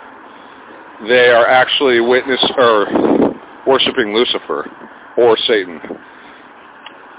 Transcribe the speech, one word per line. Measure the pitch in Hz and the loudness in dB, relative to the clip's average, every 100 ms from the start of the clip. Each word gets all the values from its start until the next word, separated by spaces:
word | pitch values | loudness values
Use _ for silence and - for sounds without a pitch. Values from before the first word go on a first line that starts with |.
| - - - - - - - - - - 107 | -20 -20 -20 -20 -20 -20 -20 -20 -20 -12 0
they | 123 123 | 2 4
are | 117 117 | 4 4
actually | 131 123 - 135 120 | 2 2 0 0 0
witness, | 120 127 127 127 - - | 2 0 0 -2 -2 0
or | 120 107 98 - - - - - - - 131 | 2 2 0 -2 0 0 -2 -4 -16 -8 -2
worshiping | 131 135 131 107 | 0 0 -4 -2
Lucifer | 107 123 107 - 76 - - - - - - | -2 -2 -4 -8 -10 -10 -18 -20 -20 -8 0
or | 120 110 | 2 2
Satan. | - 110 90 80 - 78 - - - - - - - - - - - | 0 -2 -4 -12 -16 -18 -20 -20 -20 -20 -20 -20 -20 -20 -20 -20 -20